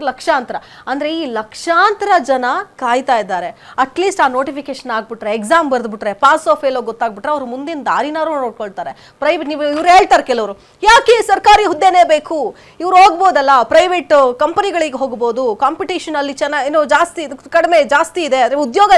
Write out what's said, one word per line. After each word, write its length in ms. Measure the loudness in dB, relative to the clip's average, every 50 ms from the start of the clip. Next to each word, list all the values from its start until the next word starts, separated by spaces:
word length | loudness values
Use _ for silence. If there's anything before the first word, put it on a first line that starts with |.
ಲಕ್ಷಾಂತರ. 560 | -8 -8 -8 -6 -4 -2 -2 -2 -2 -4 -6 -8 -8 -10 -20 -14 -10
ಅಂದ್ರೆ 340 | -8 -6 -6 -6 -6 -6 -6
ಈ 40 | -6
ಲಕ್ಷಾಂತರ 840 | -6 -8 -8 -8 -10 -14 -8 -4 0 2 2 2 2 0 -2 0 0 0 0
ಜನ 260 | 0 0 -2 -2 -2 -2 -4 -4 -6 -10 _
ಕಾಯ್ತಾ 420 | -6 -2 -2 -2 0 0 0 -2 -2
ಇದ್ದಾರೆ. 280 | -2 -4 -6 -6 -6 -8 -12 _ -20 -8 -4 -4
ಅಟ್ಲೀಸ್ಟ್ 420 | -4 -4 -2 -4 -2 -2 0 0
ಆ 80 | 0 0
ನೋಟಿಫಿಕೇಶನ್ 600 | 0 -2 -4 -6 -8 -10 -10 -12 -12 -12 -10 -8
ಆಗ್ಬಿಟ್ರೆ, 440 | -6 -6 -8 -10 -12 -10 -6 -6 -6
ಎಕ್ಸಾಮ್ 360 | -4 -2 0 0 0 0 0
ಬರ್ದ್ಬಿಟ್ರೆ, 420 | -2 -4 -4 -6 -10 -8 -8 -8
ಪಾಸ್ 360 | -4 0 0 2 2 2 0 -2
ಆಫ್ 120 | -2 0
ಫೇಲ್ 160 | -2 -4 -4
ಗೊತ್ತಾಗ್ಬಿಟ್ರೆ 560 | -4 -6 -8 -6 -6 -6 -6 -6 -8 -6 -6
ಅವ್ರು 140 | -6 -6 -6
ಮುಂದಿನ 360 | -8 -10 -10 -10 -10 -10 -6 -4
ದಾರಿನಾರು 560 | -2 -2 -2 -2 -4 -4 -4 -4 -4 -4 -4
ನೋಡ್ಕೊಳ್ತಾರೆ. 680 | -6 -6 -8 -10 -12 -12 -12 -12 -12 -12 -14 -16 -20 -20 _ -4
ಪ್ರೈವೇಟ್, 300 | -2 -2 -2 -2 -4 -6
ನೀವು, 160 | -6 -4 -4
ಇವ್ರು 240 | -4 -4 0 2 4
ಹೇಳ್ತಾರೆ 340 | 6 6 6 6 4 2
ಕೆಲವರು, 300 | 2 0 -2 -2 -4 -6 -8 -12 _ _ _ _
"ಯಾಕೆ 400 | 2 4 4 6 6 4 2 2
ಸರ್ಕಾರಿ 420 | 2 0 0 2 4 4 4 4 4
ಹುದ್ದೆನೇ 400 | 2 0 2 2 4 6 4 4
ಬೇಕು, 500 | 4 2 0 -2 -4 -6 -6 -6 -6 -8 -12 -20 -20 _ -8
ಇವ್ರು 160 | -2 2 6
ಹೋಗ್ಬೋದಲ್ಲ, 540 | 6 6 6 6 4 2 2 2 2 2 4 4 4
ಪ್ರೈವೇಟ್ 720 | 4 4 4 4 4 2 0 -2 0 2 4 4 4 2 2 0
ಕಂಪನಿಗಳಿಗೆ 560 | -2 -2 0 0 -2 0 -2 -2 -2 -4 -4
ಹೋಗ್ಬೋದು, 580 | -6 -6 -6 -4 -4 -4 -4 -2 -2 -2 -4 -2
ಕಾಂಪಿಟೇಷನ್ 600 | 0 -2 -2 -2 -4 -6 -6 -8 -8 -8 -6 -6
ಅಲ್ಲಿ 160 | -4 -4 -6
ಚೆನ್ನಾಗಿ, 340 | -6 -4 -4 -4 -2 -4 -4
ಏನೋ 180 | -2 0 0 0
ಜಾಸ್ತಿ, 380 | 2 2 0 0 -2 -4 -8
ಇದು 280 | -12 -12 -12 -16 -8 -2
ಕಡಿಮೆ, 340 | 0 0 2 2 2 2 2
ಜಾಸ್ತಿ 380 | 2 0 0 0 -2 -4 -6
ಇದೆ, 140 | -4 -2 0
ಆದ್ರೆ 200 | 0 2 2 0
ಉದ್ಯೋಗ 360 | -2 -4 -2 0 2 4 6 6